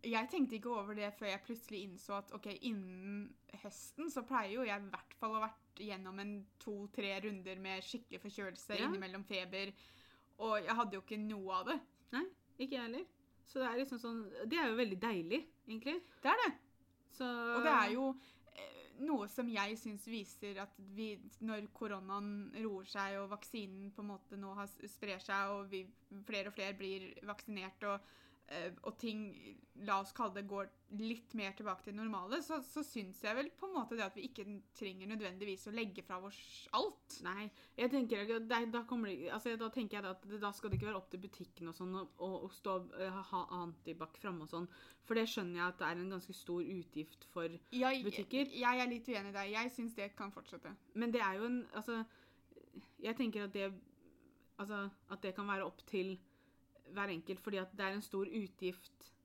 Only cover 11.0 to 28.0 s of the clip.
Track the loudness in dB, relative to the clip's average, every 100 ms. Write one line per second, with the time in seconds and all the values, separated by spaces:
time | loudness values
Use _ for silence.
11 | -2 -2 -2 -2 0 0 2 0 0 -20
12 | -2 0 0 -4 _ -4 0 0 0 -4
13 | -6 -12 _ -20 -6 0 2 2 2 0
14 | -2 -2 -4 -4 2 4 6 6 4 4
15 | 4 2 4 2 2 -14 -8 -2 0 0
16 | -4 2 6 8 6 4 -12 -20 -20 _
17 | _ -4 -2 0 2 4 8 8 8 6
18 | 2 0 -8 -20 -18 -14 -12 -12 -16 -2
19 | 2 4 2 0 0 2 2 0 -4 -6
20 | -4 -4 -4 -8 -6 -6 -8 -10 -10 -4
21 | -2 -4 -10 -6 -2 -2 -4 -4 -4 -2
22 | 0 0 0 -2 -4 -2 0 -2 -2 0
23 | 0 0 -2 -6 -4 -6 -4 -6 -10 -6
24 | -6 -8 -8 -8 -6 -6 -6 -8 -14 -6
25 | -4 -4 0 2 2 0 -2 -4 -6 -14
26 | -16 -12 -2 0 0 -2 -2 -2 -2 -2
27 | -6 -8 -6 -6 -4 -4 -4 -2 0 0